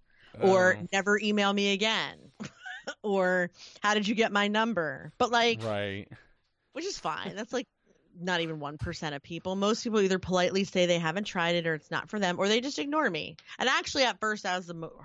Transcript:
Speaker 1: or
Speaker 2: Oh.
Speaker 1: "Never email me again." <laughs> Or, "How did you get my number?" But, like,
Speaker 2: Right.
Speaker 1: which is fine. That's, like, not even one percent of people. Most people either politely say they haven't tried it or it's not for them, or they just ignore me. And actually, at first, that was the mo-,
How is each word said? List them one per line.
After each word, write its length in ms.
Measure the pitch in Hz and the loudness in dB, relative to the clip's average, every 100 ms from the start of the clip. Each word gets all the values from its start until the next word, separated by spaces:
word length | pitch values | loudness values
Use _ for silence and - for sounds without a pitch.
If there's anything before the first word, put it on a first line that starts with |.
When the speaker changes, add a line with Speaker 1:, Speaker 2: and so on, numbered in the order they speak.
| _ _ - - | _ _ -20 2
Speaker 1:
or 340 | 190 185 185 196 | 6 6 6 4
Speaker 2:
Oh. 80 | 175 | 0
Speaker 1:
"Never 260 | 196 190 208 | -2 2 2
email 320 | 214 208 202 | 4 2 2
me 220 | 202 202 | 2 2
again." 440 | 196 220 208 143 - - - | 2 2 0 -2 -8 -20 -14
<laughs> 100 | 214 - - - - - | -14 -14 -16 -14 -12 -8
Or, 480 | 214 196 185 185 175 - - - | -2 2 2 2 0 -6 -20 -2
"How 120 | 208 | 0
did 140 | 214 202 | 2 0
you 80 | 220 | 0
get 160 | 214 | 2
my 160 | 202 202 | 2 2
number?" 640 | 214 226 180 156 135 156 - | 2 0 0 -4 -6 -12 -2
But, 100 | 240 | 0
like, 300 | 233 233 226 | 2 2 0
Speaker 2:
Right. 440 | 113 101 101 98 - - _ _ _ _ _ | -2 -2 -2 -6 -10 -18 _ _ _ _ _
Speaker 1:
which 120 | 262 381 | -10 -8
is 120 | - | -6
fine. 380 | 175 156 - 190 | -6 -6 -8 -10
That's, 180 | - | -6
like, 140 | 247 - _ _ _ _ 180 | -6 -8 _ _ _ _ -10
not 220 | 180 175 | -2 -2
even 180 | 165 156 | -2 -4
one 180 | 143 151 | -8 -8
percent 340 | 175 160 160 | -8 -6 -6
of 80 | 143 | -6
people. 340 | - 165 185 190 | -10 -8 -6 0
Most 280 | 202 226 | 0 0
people 180 | 233 214 | 0 2
either 160 | 190 185 | 2 2
politely 460 | - 180 180 196 | 0 2 2 2
say 220 | 196 185 175 | 0 2 2
they 100 | 170 | 2
haven't 280 | 160 180 208 | 0 -2 -4
tried 300 | 185 170 175 | -2 0 0
it 120 | 165 | 0
or 80 | 156 | -4
it's 160 | - | -4
not 180 | 165 - | -6 -6
for 100 | 214 | -2
them, 200 | 185 175 | -2 0
or 80 | 196 | 2
they 140 | 233 | 2
just 180 | 269 285 | 0 -6
ignore 280 | 285 311 254 | -2 0 0
me. 300 | 160 - 160 - - | -2 -8 -14 -18 -4
And 100 | 247 | 0
actually, 360 | 311 359 294 247 | 0 -2 0 0
at 140 | 185 | 0
first, 220 | 214 214 | -4 -4
that 140 | 196 180 | -2 -4
was 80 | 170 | -4
the 80 | |
mo-, 260 | 165 160 - | -10 -10 -14